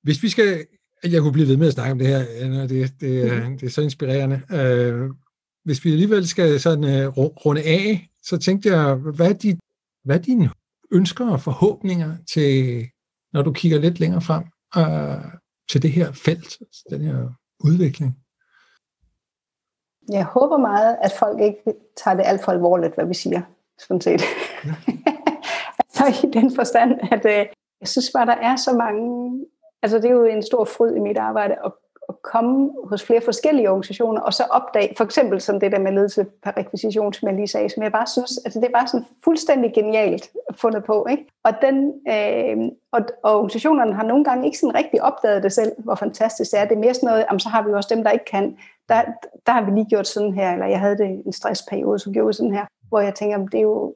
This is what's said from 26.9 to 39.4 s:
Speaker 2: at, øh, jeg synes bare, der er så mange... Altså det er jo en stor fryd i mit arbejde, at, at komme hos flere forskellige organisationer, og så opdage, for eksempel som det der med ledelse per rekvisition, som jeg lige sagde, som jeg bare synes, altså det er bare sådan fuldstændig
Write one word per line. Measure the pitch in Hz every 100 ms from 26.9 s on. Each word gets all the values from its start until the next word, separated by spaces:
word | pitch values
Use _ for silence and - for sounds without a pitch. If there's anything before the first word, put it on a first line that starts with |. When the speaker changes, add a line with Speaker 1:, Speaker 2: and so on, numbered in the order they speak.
| 247 190
Speaker 2:
at, | 220 220
øh, | 208 202 - _ _
jeg | 185
synes | - 254
bare, | - 233
der |
er | 233 233 254
så | -
mange... | 247 233 214 240 240 247 254 - _ _ _
Altså | 214 220
det |
er | 233
jo | 247
en | 233 214
stor | 214 247
fryd | 220 - 233 226
i |
mit | 208 214
arbejde, | 220 220 208 -
at, | 202 - _ _ -
at | -
komme | - 233 233 262 277 - 190
hos | 202
flere | - 233
forskellige | 233 - 311 294 208
organisationer, | 190 185 202 226 214
og | -
så | - -
opdage, | - - 214 202 -
for |
eksempel | 214 - 240 190
som | - 202
det | 196
der | 202
med | 190
ledelse | 196 202 208 196 _
per | 202 190
rekvisition, | 190 196 220 208 208
som | 196 208
jeg | 190
lige | 208
sagde, | 214 208
som | 220
jeg | 214
bare | 214 220
synes, | - 247 254
altså | 233 220
det | 240
er |
bare | 240 254
sådan | 240 - _
fuldstændig | - 320